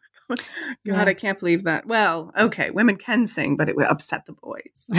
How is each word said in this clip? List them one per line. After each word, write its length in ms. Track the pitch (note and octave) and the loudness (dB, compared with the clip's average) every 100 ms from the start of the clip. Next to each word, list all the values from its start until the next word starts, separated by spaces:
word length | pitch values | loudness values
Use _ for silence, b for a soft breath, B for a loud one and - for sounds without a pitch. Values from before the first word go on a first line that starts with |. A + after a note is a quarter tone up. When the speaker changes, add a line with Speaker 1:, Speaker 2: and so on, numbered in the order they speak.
| _ | _
Speaker 1:
<laughs> 160 | _ - | _ -10
God, 120 | B3 B B D4+ B3 | -8 B B -12 -10
Speaker 2:
Yeah. 180 | G#3 G3 | -2 2
Speaker 1:
I 120 | G3+ | 2
can't 240 | F#3+ G#3 G3 | 2 -2 -2
believe 260 | F3 E3+ | 0 0
that. 220 | F#3 D#3 - | 0 -4 -2
Well, 440 | A3+ G3+ E3 D#3+ - | 0 0 0 -6 0
okay, 320 | G#3+ - - | 0 2 -4
women 260 | - A3+ G3 | 2 2 2
can 280 | - A3+ A3+ | 0 0 0
sing, 300 | - C#3+ C#3+ | 0 0 0
but 140 | D3+ | 0
it 60 | - | 2
would 100 | C3+ | 2
upset 400 | D3+ - - - | 0 -2 -6 -8
the 80 | |
boys. 560 | - - - - - - | -18 -14 -14 -16 -18 0